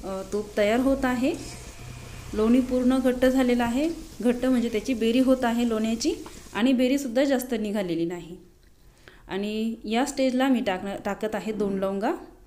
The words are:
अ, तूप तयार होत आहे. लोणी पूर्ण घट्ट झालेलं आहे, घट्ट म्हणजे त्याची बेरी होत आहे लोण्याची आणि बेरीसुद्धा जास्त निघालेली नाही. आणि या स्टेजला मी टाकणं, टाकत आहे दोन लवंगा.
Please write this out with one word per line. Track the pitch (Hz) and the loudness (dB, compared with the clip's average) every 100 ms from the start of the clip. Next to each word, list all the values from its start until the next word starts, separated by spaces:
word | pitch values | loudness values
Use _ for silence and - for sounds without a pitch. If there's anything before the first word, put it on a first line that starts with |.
अ, | 185 190 190 | -8 -10 -6
तूप | 208 208 - | -6 -4 0
तयार | 208 233 | 2 4
होत | 262 269 262 | 2 2 0
आहे. | 247 262 - - - - - - - - - - | 0 0 -2 -8 -14 -16 -16 -16 -16 -16 -14 -8
लोणी | 208 220 247 | 0 4 4
पूर्ण | 254 254 247 262 | 4 2 4 4
घट्ट | 254 247 262 | 2 4 4
झालेलं | 262 254 240 | 4 4 2
आहे, | 233 240 320 330 - - | 2 0 -2 -4 -12 -2
घट्ट | 233 247 254 | 0 2 2
म्हणजे | 254 233 | 2 2
त्याची | 220 208 | -2 -2
बेरी | 240 226 240 | 0 2 4
होत | 262 262 247 | 4 4 2
आहे | 233 240 | 0 0
लोण्याची | 220 220 226 311 415 - - - | 0 0 0 -2 -4 -8 -16 -8
आणि | 294 269 | 0 2
बेरीसुद्धा | 254 254 277 269 226 | 4 4 2 0 0
जास्त | 277 254 254 226 | 2 2 0 -4
निघालेली | 214 208 185 165 170 | -2 -2 -2 -2 -2
नाही. | 175 165 180 - _ - _ - _ - - - | -4 -12 -16 -18 _ -20 _ -20 _ -20 -20 -10
आणि | 190 208 214 220 226 208 | -6 -4 -2 -4 -4 -2
या | 226 285 | 0 0
स्टेजला | - 262 247 269 | 2 0 2 2
मी | 247 | 2
टाकणं, | 208 185 202 196 208 | 2 -2 -4 -6 -6
टाकत | 196 220 214 | -4 -4 -4
आहे | 190 | -6
दोन | 202 202 196 | -2 -2 0
लवंगा. | 190 196 226 381 - - | -2 -2 -2 -4 -8 -20